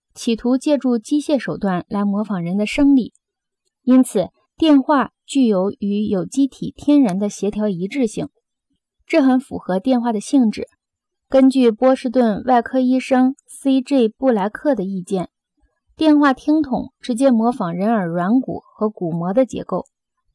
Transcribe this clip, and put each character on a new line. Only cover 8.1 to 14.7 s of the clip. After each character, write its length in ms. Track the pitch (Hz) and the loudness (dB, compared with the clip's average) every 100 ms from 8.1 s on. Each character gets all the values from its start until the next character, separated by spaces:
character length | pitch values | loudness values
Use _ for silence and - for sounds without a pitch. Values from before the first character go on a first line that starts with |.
| - 294 _ _ _ _ _ _ _ - | -4 -10 _ _ _ _ _ _ _ -2
这 140 | 320 | 2
很 180 | 269 254 | 4 2
符 200 | - 180 | 0 -10
合 220 | - 185 | -4 -2
电 200 | 262 254 | 0 0
话 120 | 240 | 0
的 80 | 208 | -4
性 300 | - 285 226 | 0 2 2
质。 180 | - - _ _ _ _ _ - | 0 -10 _ _ _ _ _ -2
根 220 | 269 262 | 4 4
据 200 | 262 240 | 4 2
波 240 | 214 254 262 | 4 2 2
士 120 | 262 | 0
顿 340 | 254 233 196 | 0 0 0
外 180 | 247 247 | 0 0
科 160 | 233 262 | 0 0
医 200 | 254 254 | 0 0
生 340 | - 254 254 269 _ | 0 2 2 0 _
C 340 | - 269 269 | -6 0 0
J 280 | 254 277 220 | 2 2 2
布 220 | - 262 | 0 0
莱 180 | 220 190 | 0 -2
克 260 | - 302 | -4 -2